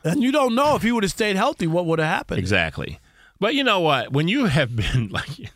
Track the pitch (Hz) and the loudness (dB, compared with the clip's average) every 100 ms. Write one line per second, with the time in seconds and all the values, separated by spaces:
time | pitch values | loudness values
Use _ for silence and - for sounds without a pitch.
0 | 156 226 247 294 269 233 294 254 208 240 | -2 0 2 2 2 2 2 2 0 0
1 | 196 - 214 190 240 320 175 165 170 160 | 0 0 -2 0 0 0 -2 0 0 0
2 | 156 175 - - 90 98 80 - 67 - | 0 -2 -4 -6 0 0 0 -2 -10 -12
3 | _ _ _ - 202 285 269 196 160 139 | _ _ _ -4 -2 0 2 2 2 2
4 | 117 135 160 247 233 139 127 117 90 131 | 0 0 0 0 2 2 0 -2 -2 0
5 | 107 87 - 147 107 | -2 -6 -8 -12 -16